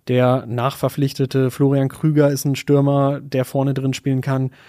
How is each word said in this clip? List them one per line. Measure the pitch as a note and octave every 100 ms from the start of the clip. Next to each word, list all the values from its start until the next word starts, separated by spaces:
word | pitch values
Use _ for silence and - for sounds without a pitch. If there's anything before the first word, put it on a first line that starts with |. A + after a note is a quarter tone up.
| -
der | B2 B2 B2+ A#2
nachverpflichtete | A#2 B2+ - C3+ - C#3 - C3 C3+ C3
Florian | - C#3 C#3 C3+
Krüger | - D#3+ D3+ C#3+
ist | C#3+ C#3+
ein | C3+
Stürmer, | - C#3+ C#3 C#3+ C#3 C#3+
der | C#3 C3
vorne | B2+ C#3 C3+
drin | C3 C3+
spielen | C3 C#3 C3
kann. | C#3 C3+ C3 -